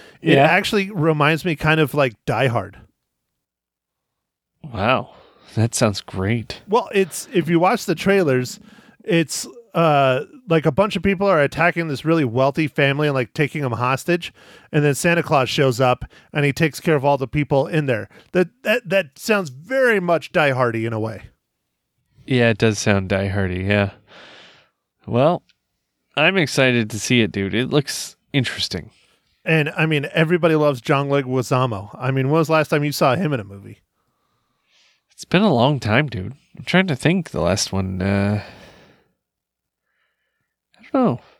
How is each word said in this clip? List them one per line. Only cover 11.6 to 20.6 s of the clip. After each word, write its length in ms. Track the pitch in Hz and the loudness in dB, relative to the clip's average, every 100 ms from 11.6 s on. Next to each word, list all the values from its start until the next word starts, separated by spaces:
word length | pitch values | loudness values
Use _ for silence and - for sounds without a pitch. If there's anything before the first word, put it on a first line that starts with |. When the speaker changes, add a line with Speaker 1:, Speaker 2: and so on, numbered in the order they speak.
| 170 170 165 | 0 0 -4
Speaker 1:
this 180 | 135 156 | -4 0
really 180 | 165 131 | 2 2
wealthy 420 | 117 139 143 156 | 2 0 2 -2
family 400 | - 139 139 151 | 0 0 2 0
and, 80 | 135 | 0
like, 180 | 117 | -4
taking 280 | - 147 156 | -2 -2 -2
them 80 | 135 | -4
hostage. 600 | 110 123 135 - 175 - - - - - | -2 -2 -2 -2 -2 -4 -16 -20 -20 -4
And 140 | 151 147 | 0 2
then 80 | |
Santa 300 | 135 175 170 | 2 0 0
Claus 260 | - 151 123 | 2 0 2
shows 300 | - 135 120 | 2 0 2
up 240 | 131 127 - - _ | 2 2 -4 -18 _
and 140 | 147 143 | -2 -2
he 80 | |
takes 260 | - 165 - | 0 -2 -2
care 160 | - 151 | 0 0
of 80 | |
all 140 | 139 139 | 2 0
the 100 | 131 | -2
people 380 | 151 143 143 170 | -4 0 0 0
in 200 | 160 143 | -2 -2
there. 220 | 110 98 - _ | -4 -6 -18 _
That, 160 | 180 180 - | -2 -2 -2
that, 240 | 214 240 185 | -4 -2 0
that 280 | 190 151 - | -2 -2 -8
sounds 320 | - 208 160 | -2 -2 -2
very 500 | 127 175 269 254 208 | -10 -6 0 2 2
much 320 | 175 160 - | 2 0 0
Die 200 | 175 147 | 0 2
Hardy 340 | 127 | 0